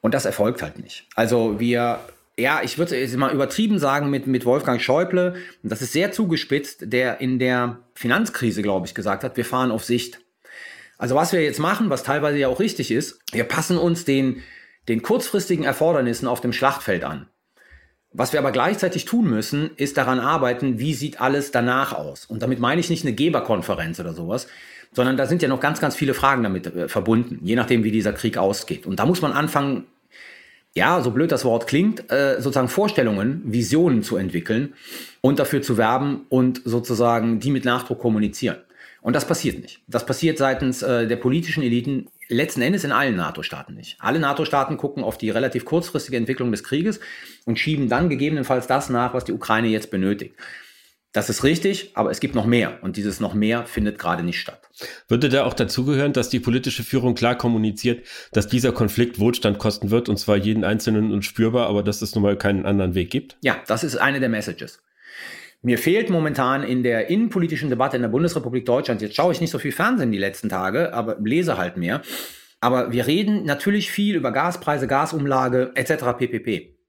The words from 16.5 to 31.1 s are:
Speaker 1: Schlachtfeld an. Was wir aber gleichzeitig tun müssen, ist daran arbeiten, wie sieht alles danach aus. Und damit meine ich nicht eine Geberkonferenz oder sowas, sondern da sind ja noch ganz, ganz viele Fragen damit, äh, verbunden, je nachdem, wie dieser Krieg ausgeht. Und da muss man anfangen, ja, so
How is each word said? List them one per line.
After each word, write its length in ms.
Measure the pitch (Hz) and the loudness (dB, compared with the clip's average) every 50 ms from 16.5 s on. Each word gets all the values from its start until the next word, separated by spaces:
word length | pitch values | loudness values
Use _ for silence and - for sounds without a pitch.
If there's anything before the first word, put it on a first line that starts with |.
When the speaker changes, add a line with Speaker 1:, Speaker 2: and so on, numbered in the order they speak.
Speaker 1:
Schlachtfeld 540 | 117 - 131 135 139 - - - 95 87 76 | -2 2 2 2 2 2 -2 -2 -2 -2 -2
an. 220 | 67 78 71 67 _ _ _ _ _ _ _ _ _ - - _ _ _ _ _ _ | -4 -8 -8 -12 _ _ _ _ _ _ _ _ _ -20 -20 _ _ _ _ _ _
Was 220 | _ 123 123 123 - | _ -4 -2 0 0
wir 60 | 151 | 0
aber 120 | 131 135 | 0 0
gleichzeitig 540 | 113 127 123 165 214 208 - 180 180 175 - | 2 2 2 2 0 0 -2 -2 -2 -4 -4
tun 240 | - - 233 240 160 | 0 0 2 2 4
müssen, 420 | 113 107 110 - 147 143 151 160 156 | 2 0 0 -2 -2 -2 -2 -4 -2
ist 180 | - 143 139 139 | -4 -4 -2 0
daran 240 | 139 131 123 131 127 | 0 2 2 2 0
arbeiten, 580 | 117 135 147 - 135 123 123 123 139 135 123 | 2 0 2 2 2 0 0 0 0 0 0
wie 160 | 107 127 156 156 | 0 0 -2 -2
sieht 280 | 113 139 147 - - | -2 -4 -8 -4 -2
alles 300 | 123 131 139 143 139 143 | 0 2 2 0 -2 0
danach 420 | - 123 117 123 127 131 135 - 117 | 0 0 2 2 2 0 0 -2 -4
aus. 320 | - 73 - - - - | -8 -8 -8 -12 -14 -14
Und 180 | _ 110 110 117 | _ -8 -4 -2
damit 160 | 120 131 120 | -2 -2 0
meine 220 | 120 120 143 175 | 0 0 0 0
ich 80 | 170 170 | 0 0
nicht 160 | 170 160 - | -2 -2 -2
eine 80 | 143 110 | -4 -2
Geberkonferenz 840 | 101 143 175 160 127 - - 113 92 85 - 98 87 82 82 82 - | 0 0 2 2 0 0 0 0 0 0 -2 -4 -4 -4 -6 -6 -8
oder 120 | 87 85 82 | -8 -8 -8
sowas, 340 | 87 85 82 104 131 - - - - - - - - - _ | -8 -6 -4 -4 -6 -6 -8 -18 -20 -20 -20 -20 -20 -20 _
sondern 240 | _ - 123 127 131 | _ 0 2 2 2
da 100 | 127 135 | 0 0
sind 160 | 127 165 180 | 2 2 2
ja 60 | 160 | 2
noch 140 | 131 135 127 | 2 0 2
ganz, 180 | - 143 160 - | 0 0 0 2
ganz 160 | - 147 - | 0 -2 0
viele 180 | - 160 135 135 | 0 0 0 0
Fragen 300 | - - 135 139 127 113 | 4 4 4 4 4 2
damit, 240 | 101 95 92 87 | 0 0 -2 -4
äh, 220 | 87 85 87 85 - | -6 -6 -6 -6 -2
verbunden, 500 | - 110 92 110 113 113 120 120 - - - | -2 -2 2 4 4 4 4 0 -6 -8 -2
je 120 | 90 113 | 0 2
nachdem, 300 | 123 117 120 127 117 107 | 2 2 2 2 2 4
wie 60 | 110 | 2
dieser 200 | 107 110 98 107 | 2 2 0 0
Krieg 260 | 101 - - 113 - | -2 0 -2 -2 0
ausgeht. 480 | - 90 98 101 - - - - - - | 2 0 0 0 -2 -4 -8 -8 -8 -6
Und 140 | - 95 90 | -6 -2 0
da 60 | 104 | 2
muss 160 | 143 180 175 | 2 2 2
man 100 | 160 147 | 0 0
anfangen, 540 | 127 139 151 156 - 143 139 139 135 101 - - _ _ _ _ _ - - - - - - - - _ _ _ _ | 0 0 0 2 2 0 2 2 -2 -4 -6 -10 _ _ _ _ _ -20 -20 -20 -20 -20 -20 -20 -20 _ _ _ _
ja, 260 | - 92 135 175 180 | 0 2 4 2 2
so 100 | 127 127 | 2 0